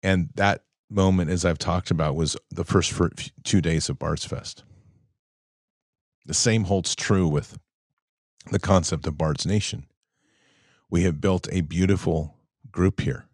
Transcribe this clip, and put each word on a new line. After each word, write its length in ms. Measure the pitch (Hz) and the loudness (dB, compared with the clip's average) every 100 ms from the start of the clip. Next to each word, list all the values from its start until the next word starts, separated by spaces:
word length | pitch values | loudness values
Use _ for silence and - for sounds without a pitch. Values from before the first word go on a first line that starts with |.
And 260 | 98 95 80 | 2 2 0
that 300 | - 101 - _ _ _ | 2 2 0 _ _ _
moment, 400 | 104 95 95 78 | 2 4 4 2
as 160 | 90 87 | 0 0
I've 140 | 80 | 0
talked 320 | - 85 - | -2 -2 -2
about, 240 | 82 76 76 | 0 0 0
was 200 | 78 - _ | -2 -4 _
the 140 | - | -10
first 280 | 87 - - | 2 2 2
fir-, 200 | - 85 - - - | -2 -2 -2 -16 -12
two 180 | - 98 | 0 0
days 260 | 82 80 - | 2 -2 -2
of 120 | 67 | -4
Bard's 260 | 78 80 - | -4 -4 -6
Fest. 380 | - - - - - _ _ _ _ _ _ _ _ _ _ _ _ _ _ - | -10 -12 -20 -20 -20 _ _ _ _ _ _ _ _ _ _ _ _ _ _ -6
The 80 | |
same 300 | - 120 113 | 0 2 2
holds 320 | 92 95 85 - | 2 0 -2 -6
true 320 | - 98 87 | 0 2 4
with 320 | 73 - - _ _ _ _ _ _ _ _ - | 0 -4 -18 _ _ _ _ _ _ _ _ -4
the 80 | 104 | -4
concept 480 | - 95 80 78 - | 4 2 2 -4 -6
of 120 | 73 | -2
Bard's 280 | 80 73 87 | -2 -2 0
Nation. 400 | 104 - - 71 _ _ _ _ _ _ _ _ _ _ | -2 -2 -8 -14 _ _ _ _ _ _ _ _ _ _
We 140 | 87 | 2
have 180 | 92 78 | 2 2
built 260 | 95 92 - | 0 0 0
a 100 | 92 | -2
beautiful 760 | 76 80 92 95 - 80 78 _ _ _ - | -2 2 2 2 0 -2 -4 _ _ _ -14
group 300 | - 92 - | 2 2 2
here. 240 | - 64 - | -4 -6 -12